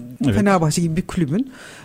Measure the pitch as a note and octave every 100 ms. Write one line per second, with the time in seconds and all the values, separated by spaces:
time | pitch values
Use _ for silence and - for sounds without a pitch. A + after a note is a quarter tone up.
0 | A#2+ B2+ C#3 G2+ G3+ F#3+ D#3+ E3+ E3+ D#3+
1 | - - C#3+ F3+ C4+ - - -